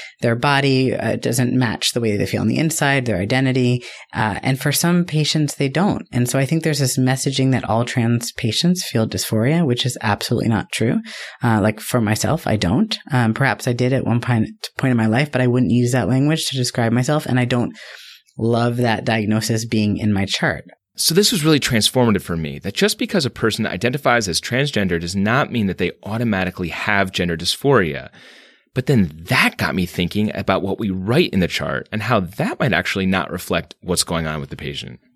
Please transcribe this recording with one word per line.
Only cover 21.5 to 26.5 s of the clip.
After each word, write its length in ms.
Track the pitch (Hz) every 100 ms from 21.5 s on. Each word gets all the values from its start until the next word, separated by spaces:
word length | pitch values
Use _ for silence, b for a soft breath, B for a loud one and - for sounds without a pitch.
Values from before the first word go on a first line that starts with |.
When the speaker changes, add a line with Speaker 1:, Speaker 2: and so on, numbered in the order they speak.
| 147
Speaker 2:
transformative 600 | - 117 104 127 120 95
for 160 | - 82
me, 200 | 76 69
that 140 | 92
just 240 | - 302 302
because 280 | 247 202 127
a 40 |
person 380 | - 113 104 107
identifies 640 | 92 117 139 - 120 101
as 100 | 82
transgender 580 | - 120 143 107 98 85
does 160 | 85
not 380 | 98 101 127 -
mean 160 | 120 98
that 100 | 82
they 140 | 87 -
automatically 680 | 101 113 120 95 92